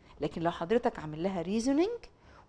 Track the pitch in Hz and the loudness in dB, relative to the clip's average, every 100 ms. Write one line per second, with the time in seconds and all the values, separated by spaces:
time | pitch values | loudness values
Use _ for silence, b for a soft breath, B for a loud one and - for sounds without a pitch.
0 | b b 151 175 165 - 170 240 240 - | b b -4 0 -2 -2 2 2 2 -2
1 | 151 151 185 190 165 226 240 277 403 480 | -6 -4 -2 -2 -2 0 2 4 2 0
2 | - B B B | -10 B B B